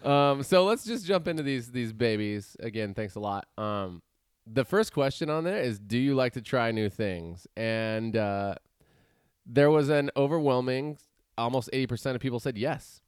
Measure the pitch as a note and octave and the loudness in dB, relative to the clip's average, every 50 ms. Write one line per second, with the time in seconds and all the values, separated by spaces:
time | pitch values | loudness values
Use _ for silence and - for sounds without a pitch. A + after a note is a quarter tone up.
0 | - B2+ C#3+ C#3+ C#3+ C#3+ C#3 C#3 C3+ - F#3 F3+ F#3 G3 A3 - - G#3+ A#3 C4 | 2 2 4 4 4 4 2 0 0 4 6 6 6 6 2 0 -2 -6 -6 -6
1 | F#3+ E3 G3+ F#3 D#3+ E3+ E3 D#3 D3+ C#3 C#3 B2+ A#2 A#2 B2 B2+ A#2+ A2+ A2 A2 | -2 0 0 0 0 -2 -4 -2 -2 -2 -2 -4 -4 -6 -6 -4 -4 -4 -2 0
2 | A#2+ A#2 A2 G#2 G#2+ G#2 G#2 G#2 G2+ - - - - A#2 G#2 A2 G#2+ G2+ G2 - | 0 2 2 0 0 -2 -4 -6 -8 -10 -16 -12 -12 -8 -6 -4 -6 -4 -4 -6
3 | A2 G2 - G#2+ G#2 G2+ G2 G2 - _ _ - A2 G#2+ G#2 G2+ G2 F#2 F2+ E2+ | -8 -6 -8 -6 -4 -4 -4 -4 -6 _ _ -6 -4 -4 -2 -4 -4 -6 -8 -14
4 | _ _ _ _ _ _ _ _ _ A2+ A2 C3+ B2+ - - G3+ A3 - - D3+ | _ _ _ _ _ _ _ _ _ -4 -2 -2 0 2 2 2 2 2 2 0
5 | C#3 C3+ C3+ - E3+ D#3 D3+ D#3 D#3+ F3 G3 G#3+ D3 B2 A2 G2+ G#2 G2+ A2+ A#2+ | 0 0 0 -2 -4 -2 -2 -2 -2 -2 -2 0 -2 -2 -4 -4 -6 -2 0 0
6 | C3 C#3 C#3 C3 B2+ B2 - B2+ G#2+ - - B2+ A#2 A#2 A2+ A2 G#2+ G2+ - - | 2 2 2 2 2 0 -2 -6 -6 -2 0 0 2 2 2 0 0 -2 0 -2
7 | A2+ G2+ F#2 F2 E2+ E2 E2+ F2 - - _ - A2+ A2+ A2+ A2+ A2 A2 A2 A2 | -2 -2 -2 -4 -8 -10 -12 -14 -16 -14 _ -4 -4 -2 -2 -2 -2 -2 -2 -2
8 | A2+ A2+ G#2+ A2+ G#2+ G2+ G2+ G2+ G2+ G2 F#2+ - _ _ _ _ _ _ _ _ | -4 0 0 0 2 2 0 0 -2 -2 -4 -6 _ _ _ _ _ _ _ _
9 | _ _ _ _ _ _ _ _ _ - A#2+ C3+ C#3+ D3 D#3 D#3 C#3+ C3+ D3+ C#3+ | _ _ _ _ _ _ _ _ _ -2 4 6 6 8 6 6 4 4 2 2
10 | C#3+ C#3+ - C#3 C#3 C#3 D#3+ E3 D3+ C#3+ B2+ B2+ B2+ B2+ B2+ C3 C#3 D3+ D3+ - | 2 0 2 0 2 2 2 2 2 4 2 2 2 0 -2 -2 -2 -6 -8 -12
11 | _ _ _ _ _ _ _ - A#2 A#2+ B2+ C3 A#2 - - C3+ C3 A2+ A#2+ A2 | _ _ _ _ _ _ _ -4 -2 0 0 -2 -2 -2 -2 -2 -2 -2 -4 -4
12 | - C#3 B2+ A#2+ - C3+ A#2+ A#2+ - C#3+ A#2+ G#2 A2+ D3 D3+ - - - - - | -4 -4 -4 -2 -4 -4 -4 -4 -4 -4 -4 -2 -4 -4 -4 -6 -10 -18 -20 -20
13 | _ | _